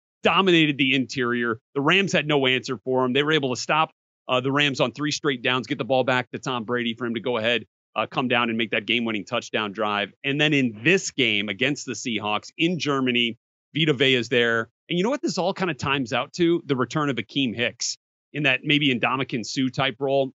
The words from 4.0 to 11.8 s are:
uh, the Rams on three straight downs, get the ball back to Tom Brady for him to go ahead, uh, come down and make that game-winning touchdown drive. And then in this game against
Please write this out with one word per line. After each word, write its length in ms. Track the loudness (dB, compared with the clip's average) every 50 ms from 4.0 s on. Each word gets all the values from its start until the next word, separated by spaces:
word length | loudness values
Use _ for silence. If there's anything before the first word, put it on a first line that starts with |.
| _ _ _ _ _ -2
uh, 120 | 0 0
the 120 | 2 2 2
Rams 280 | 2 2 2 2 2
on 120 | 0 0 0
three 200 | -4 -4 -4 -4
straight 300 | -2 0 -2 -2 0 0
downs, 240 | 0 0 0 -2
get 120 | -4 -4 -4
the 60 | -2
ball 200 | 0 0 0 2
back 260 | 2 0 0 -2 _ -8
to 60 | -8
Tom 260 | -6 -4 -4 -4 -4
Brady 300 | -4 -4 -2 -2 -4 -4
for 120 | -4 -4
him 80 | -4 -4
to 60 | -4
go 160 | -4 -4 -4
ahead, 300 | -2 0 0 0 -2 -4 _ _ _ _ _ -4
uh, 120 | -4 -4
come 200 | -2 -2 -2 0
down 220 | 0 2 2 2 0
and 100 | 0 -2
make 140 | -2 -2 -2
that 140 | -4 -2
game-winning 380 | 0 -2 0 0 -2 -4 -4 -6
touchdown 480 | -4 -6 -6 -6 -4 -4 -4 -4 -4 -4
drive. 400 | -4 -2 -2 0 -2 -4 -4 -8 _ -6
And 160 | -4 0 0
then 120 | 2 2 2
in 280 | 2 2 0 -2 -2 0
this 300 | 2 2 2 0 -4 -2
game 360 | 0 0 0 2 0 -2 -4
against 380 | -4 -2 -2 -2 -2 -4